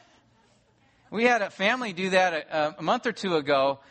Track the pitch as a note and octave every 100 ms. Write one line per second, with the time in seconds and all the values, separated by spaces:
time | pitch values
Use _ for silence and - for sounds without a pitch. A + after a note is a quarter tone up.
0 | _ _ _ _ _ _ _ _ _ _
1 | _ G3 B3 A#3 G3 - G3 B3+ A#3 F3
2 | F#3+ F#3 F#3 D#3 - D#3+ D3+ D3+ D#3+ A#3+
3 | A#3+ - G3 D#3+ C#3+ C#3 C#3 C3+ -